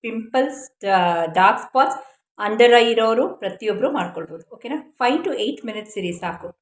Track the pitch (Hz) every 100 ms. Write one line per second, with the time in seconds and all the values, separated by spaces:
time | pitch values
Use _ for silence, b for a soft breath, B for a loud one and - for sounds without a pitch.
0 | 226 226 220 262 294 - - _ 196 190
1 | 175 170 165 170 190 233 - 262 262 -
2 | B B _ - 208 214 240 240 233 226
3 | 220 226 349 - 196 - 220 196 269 285
4 | 175 165 160 160 - - 240 302 - _
5 | 247 294 381 - 214 285 233 214 214 -
6 | 180 175 175 170 175 -